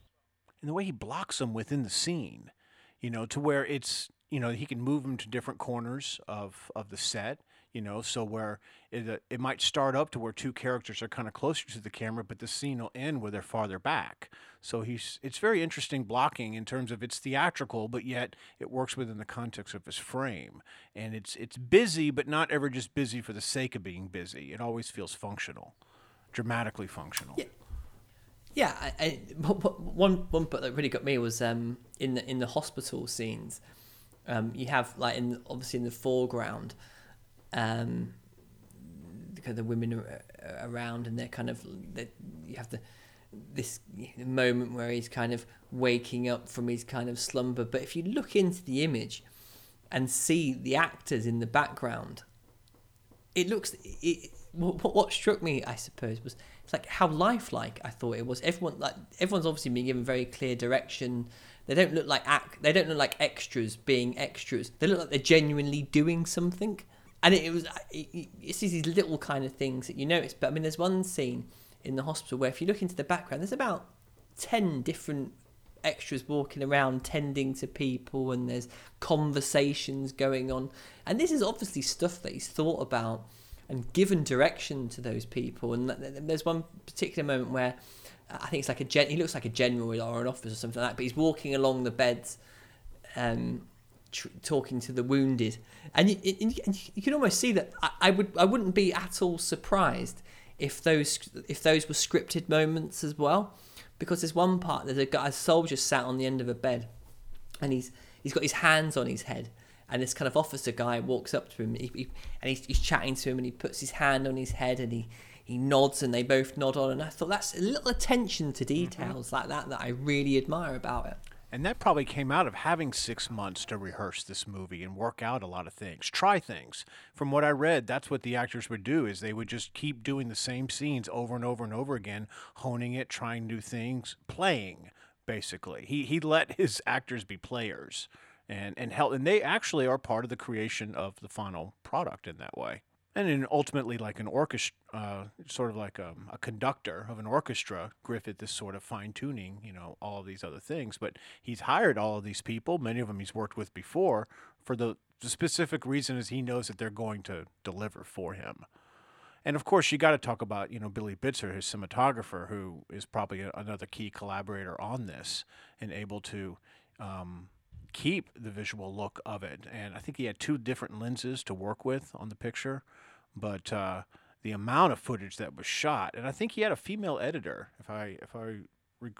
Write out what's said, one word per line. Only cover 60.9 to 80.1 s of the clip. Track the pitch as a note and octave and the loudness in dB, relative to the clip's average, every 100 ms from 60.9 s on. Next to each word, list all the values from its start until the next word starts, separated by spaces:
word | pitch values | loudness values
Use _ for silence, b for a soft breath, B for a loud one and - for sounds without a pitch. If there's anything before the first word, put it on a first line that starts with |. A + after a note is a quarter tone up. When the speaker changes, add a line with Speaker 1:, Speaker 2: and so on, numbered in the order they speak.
| - B2 B2 A#2+ B B B - | -4 -4 -2 -4 B B B 0
Speaker 2:
They | |
don't | C#3+ F3 | 4 6
look | D#3 C#3 | 4 2
like | C#3 - | 2 6
act-, | C#3+ - - | 4 4 2
they | D3+ | 6
don't | E3+ D#3 | 6 6
look | D#3 | 4
like | C3+ - | 4 4
extras | D3+ - - C3 A2+ A2 | 2 2 -4 0 0 0
being | - C3 B2 B2 | 4 4 4 0
extras. | C#3 - - A#2+ G#2+ - | -4 -6 -4 -4 -4 0
They | D#3+ | 4
look | F#3 | 4
like | D#3+ | 2
they're | C#3+ | 2
genuinely | - D#3+ D3 D3 C#3+ D3 | 8 8 8 4 2 0
doing | C#3 D3 D#3 E3+ E3+ | 4 6 6 4 2
something. | - F3 F3+ G#3+ G3 - b b - | 2 2 2 -2 -4 -10 b b 4
And | E3+ | 8
it, | F#3+ | 8
it | D#3 | 6
was, | E3+ D#3+ - - | 0 -2 -6 -10
it, | D#3 D3+ | -10 -8
it, | E3+ - - | -8 -10 -10
it's | - - | -8 -2
these | G3+ E3+ D#3 | 0 2 4
little | E3+ D#3+ D#3 | 4 4 2
kind | - C#3 | 0 -2
of | C3+ | -2
things | C3+ C3+ B2+ B2 | 0 -2 0 -4
that | - | -2
you | C#3 | 2
notice. | E3+ C3+ | 4 2
But, | - C3 | 0 0
I | |
mean, | D3+ | 2
there's | D#3 D#3 | 0 2
one | F3 F#3+ | 2 2
scene | F#3 - C3 B2 A#2+ B B B | 2 0 -2 -2 -8 B B B
in | - C3+ | -4 -2
the | |
hospital | C#3 D#3 - C3 | -2 -4 -4 0
where | C3 | 0
if | C3 | 0
you | F3 | 0
look | G3+ | 0
into | F#3 - | 0 -2
the | |
background, | C#3+ F3 - C#3 | -2 -2 -2 -6
there's | F#3+ | -4
about | B3+ C4 F3 - - _ - - - | -2 0 -2 -6 -20 _ -20 -20 -12
ten | - A#3 G3 C#3+ | 0 2 4 2
different | B2+ D#3+ - D3 C3 - - - - - | -2 -4 -4 -4 -4 -10 -20 -20 -20 -4
extras | - D3+ - C3+ - | -2 -2 -4 -6 0
walking | D3 C#3 - | 0 0 -2
around | C3+ C#3+ C3+ C3 | 2 4 4 2
tending | C3 D#3 D3 C#3 C3+ | 0 -2 0 0 0
to | C3+ C3 | -2 -4
people, | - C#3 B2+ - C3+ C3 | -2 0 0 -2 -2 0
and | B2 B2 | 0 0
there's | B2 A#2 B B - | -2 -6 B B -8
conversations | - D#3 D3+ C#3+ C3+ D3 C#3+ C#3 - C3+ C3+ | 2 4 4 2 2 4 4 2 -2 -4 -4